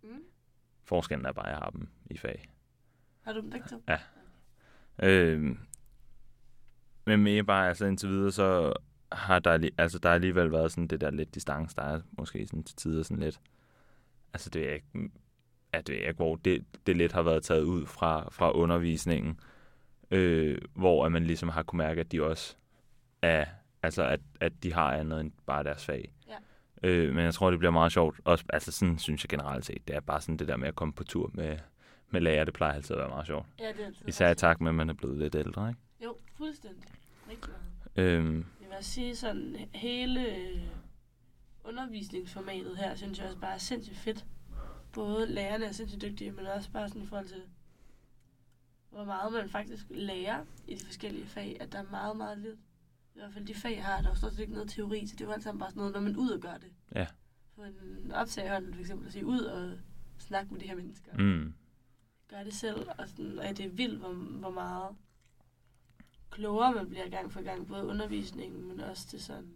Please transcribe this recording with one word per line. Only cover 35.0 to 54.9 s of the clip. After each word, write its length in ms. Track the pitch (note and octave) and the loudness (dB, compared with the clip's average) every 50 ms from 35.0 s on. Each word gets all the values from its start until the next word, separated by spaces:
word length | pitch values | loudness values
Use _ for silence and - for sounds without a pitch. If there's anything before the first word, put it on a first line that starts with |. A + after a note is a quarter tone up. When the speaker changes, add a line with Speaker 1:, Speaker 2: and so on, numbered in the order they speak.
| - B1+ C2+ D2 | -4 -4 -2 -2
Speaker 2:
lidt 180 | D2+ D2+ D2+ | -2 0 0
ældre, 340 | D2+ D2+ - - F#2+ G#2 A2+ | -2 -2 -2 -4 -4 -4 -4
ikke? 100 | A#2+ - - _ _ _ A#3 | -6 -8 -12 _ _ _ -12
Speaker 1:
Jo, 140 | A#3 A#3 - - - - - | -12 -12 -12 -16 -20 -12 -8
fuldstændig. 460 | D4+ D#4 D4 D4 - G#3+ F#3 F3+ - - - - - - - - - - | -8 -8 -8 -10 -16 -18 -18 -18 -18 -20 -20 -20 -20 -20 -20 -20 -18 -16
Rigtig 200 | A3 - - - - - - - - - - - - | -14 -12 -12 -12 -10 -10 -12 -12 -12 -12 -14 -6 0
meget. 220 | - F#2 F2+ F2 E2 | 4 4 6 6 6
Speaker 2:
Øhm. 280 | D#2+ D#2+ D#2+ D#2+ E2+ E2+ - - | 4 4 2 0 -2 -6 -12 -18
Speaker 1:
Jeg 80 | - - | -16 -12
vil 80 | - - | -12 -10
også 140 | - - | -8 -6
sige 240 | - B3+ B3 A#3+ A#3+ | -4 -4 -4 -4 -4
sådan, 400 | A#3+ B3 A3+ G3+ G#3 - - - G#3 G3+ G#3 - | -4 -4 -4 -4 -4 -6 -8 -10 -10 -12 -12 -12
hele, 640 | G3+ G#3+ A#3+ B3 B3 B3 B3+ B3+ B3+ B3+ A#3 G3+ | -8 -6 -4 -4 -2 -2 0 0 0 0 -2 -4
øh, 260 | F#3+ F3+ F#3 F#3 F3+ F3 F3 - - - - - - _ _ _ _ _ _ - _ - - - - - | -6 -8 -6 -6 -6 -6 -6 -10 -10 -14 -16 -20 -20 _ _ _ _ _ _ -20 _ -20 -20 -20 -18 -14
undervisningsformatet 1120 | A3 A3+ B3 C4 B3+ A3 G#3 G3 F3 F#3 F#3 F#3 - - G3 F#3+ F#3+ F#3+ F#3 F#3 F#3 F#3 F#3 | -12 -10 -10 -8 -8 -8 -10 -10 -8 -8 -8 -8 -8 -12 -12 -10 -8 -8 -8 -8 -8 -6 -6
her, 180 | G3+ F#3+ - | -6 -6 -6
synes 240 | - G#3 G3 G3 - | -6 -8 -8 -8 -8
jeg 80 | F#3+ F#3 | -8 -10
også 120 | F3+ - | -10 -8
bare 140 | - F#3+ F#3+ | -8 -8 -8
er 40 | F#3+ | -8
sindssygt 400 | - - B3+ A#3 G#3 G#3+ G3+ - | -6 -6 -6 -6 -6 -10 -12 -8
fedt. 280 | - A3+ A3 G#3+ - - - - - - - - - - - - - - | -6 -4 -6 -4 -8 -12 -12 -12 -14 -10 -8 -8 -8 -8 -12 -14 -16 -12
Både 340 | - A3+ G#3+ G#3 G#3 A3 A3+ A3+ - | -8 -6 -4 -2 0 0 0 0 -2
lærerne 320 | - G3 G3 G#3 A3 A3 | -4 -2 -2 -2 -4 -4
er 60 | G#3+ | -6
sindssygt 300 | G3+ G#3 A3+ G#3 - G3+ | -6 -8 -8 -8 -8 -8
dygtige, 300 | G#3 G3+ G3+ - G#3 G3+ | -8 -8 -8 -8 -8 -10
men 140 | G3+ G3 F#3+ F#3+ | -10 -8 -8 -6
også 240 | G3 G3+ G3+ - | -6 -6 -6 -8
bare 180 | - G#3+ G#3 G3+ | -8 -6 -6 -6
sådan 120 | G#3 G#3+ | -8 -10
i 40 | G3+ | -10
forhold 220 | G#3 G#3+ G3+ G3 F#3+ | -8 -8 -8 -8 -10
til, 140 | F#3 F#3+ F#3 - - - - - - _ - - - - _ _ _ - _ _ _ _ _ _ _ _ _ _ _ _ _ _ | -14 -16 -16 -18 -20 -20 -20 -20 -20 _ -20 -20 -20 -20 _ _ _ -20 _ _ _ _ _ _ _ _ _ _ _ _ _ _
hvor 140 | - G3+ G#3 | -14 -12 -8
meget 300 | G3+ G3 F#3+ G3 A3 A3+ | -6 -6 -4 -4 -4 -2
man 160 | A#3 G#3 G3 | -4 -6 -4
faktisk 360 | - G#3 G#3 G#3 A3+ G#3 G3+ - | -6 -6 -6 -6 -10 -14 -14 -12
lærer 560 | F#3 - G3+ G3 F#3+ F#3 F3+ G3 A#3 C#4 D#4 - - - - - | -8 -8 -6 -6 -6 -6 -4 -4 -4 -6 -6 -12 -16 -18 -12 -12
i 80 | - | -10
de 100 | G3 - | -10 -10
forskellige 400 | - - - - G#3 - - - | -12 -12 -12 -10 -10 -8 -10 -10
fag, 320 | G3+ - G#3+ G3+ G3+ - - | -12 -12 -10 -10 -10 -10 -10
at 120 | - G3+ | -12 -10
der 80 | G3 G3 | -10 -10
er 60 | G3+ G3+ | -10 -8
meget, 260 | G3+ G3 G3+ G#3 G#3+ A3 | -8 -6 -6 -6 -6 -6
meget 200 | G#3+ G#3 G#3 G#3 | -8 -8 -8 -10
lidt. 220 | G#3 A3+ A3 A3 - _ _ _ _ _ _ _ _ _ _ | -10 -12 -12 -14 -20 _ _ _ _ _ _ _ _ _ _
I 40 | - | -18
hvert 140 | G#3 G3+ G3+ | -16 -16 -14
fald 120 | G#3 G3+ | -14 -12
de 100 | G#3 G#3+ | -12 -12
fag, 200 | G#3 - A#3+ A3+ | -8 -6 -6 -6
jeg 100 | G3+ G3 | -4 -2
har, 120 | G3 G3 F#3+ | -2 -2 2
der 60 | - - | 2 2
er 40 | |
jo 40 | - | 2
stort 160 | - - A3 | 2 0 -2
set 80 | A3 G#3+ | -2 -6
ikke 140 | G#3+ G#3+ G#3+ | -6 -6 -6
noget 160 | G#3 G3+ G#3 | -8 -8 -8
teori, 380 | - - G#3 G#3 | -6 -6 -4 -4